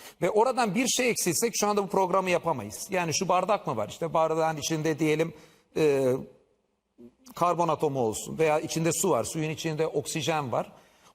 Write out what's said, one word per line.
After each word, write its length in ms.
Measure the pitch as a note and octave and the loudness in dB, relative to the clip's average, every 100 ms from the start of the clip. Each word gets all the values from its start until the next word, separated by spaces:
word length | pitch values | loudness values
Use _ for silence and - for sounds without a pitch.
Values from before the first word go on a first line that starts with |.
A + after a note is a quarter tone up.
| - - | -20 -2
Ve 80 | F3 | 0
oradan 440 | G#3 A#3+ B3+ A3+ | 2 2 2 0
bir 120 | F#3 C4 | 0 0
şey 220 | - B3 | 2 0
eksilsek 420 | G#3 F#3 D#3+ A#3 - | 0 0 0 0 0
şu 80 | G#3 | 0
anda 140 | G#3 | 0
bu 60 | G3 | 0
programı 420 | F#3+ F#3 F#3+ F#3 | 2 2 2 2
yapamayız. 580 | E3+ E3 C#3 G#2 - - | 0 0 -4 -6 -10 -4
Yani 240 | F#3 E3+ | -2 0
şu 140 | C#3 F3+ | 0 2
bardak 380 | F#3 F#3 G3+ E3 | 2 2 0 0
mı 100 | A#2 | -4
var? 120 | G#2+ | -4
İşte 260 | - E3 | -6 -2
bardağın 420 | D#3+ D#3+ D#3+ D#3+ D#3 | 2 2 2 0 -2
içinde 420 | - D#3+ D#3+ D3 | -4 -2 0 2
diyelim, 360 | D#3 D3+ E3 - - _ _ F#3 | 2 2 0 -4 -20 _ _ 2
e, 360 | D#3 C#3 C3 C3+ - - _ _ _ _ _ - A#2+ _ - | 2 4 2 0 -4 -18 _ _ _ _ _ -20 -20 _ -12
karbon 340 | - F3 E3+ E3+ | 0 0 2 0
atomu 320 | D3+ D#3 C3+ | 2 0 0
olsun 380 | A2+ G#2 - C#3 | 0 -2 -6 0
veya 220 | D#3+ D3+ | 2 2
içinde 320 | - E3 D#3+ | 0 -2 0
su 180 | - F#3+ | 0 2
var, 140 | C3 | 0
suyun 260 | A2 E3+ D#3 | 0 -4 -6
içinde 360 | D#3 E3 D3+ D#3 | -4 -4 -2 -2
oksijen 680 | D#3 - D#3+ C#3 D#3 C#3 | -2 -4 -4 -2 -2 -2
var. 200 | B2+ F#3 - - _ - | -2 -4 -8 -20 _ -20